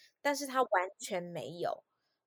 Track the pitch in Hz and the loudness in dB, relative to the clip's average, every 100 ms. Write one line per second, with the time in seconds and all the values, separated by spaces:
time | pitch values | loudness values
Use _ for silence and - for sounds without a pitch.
0 | - _ 285 277 277 262 247 190 185 - | -20 _ -2 0 0 2 4 4 2 -2
1 | - 190 175 170 127 170 165 - - _ | -4 -4 -4 -6 -8 -4 -4 -4 -8 _
2 | _ _ | _ _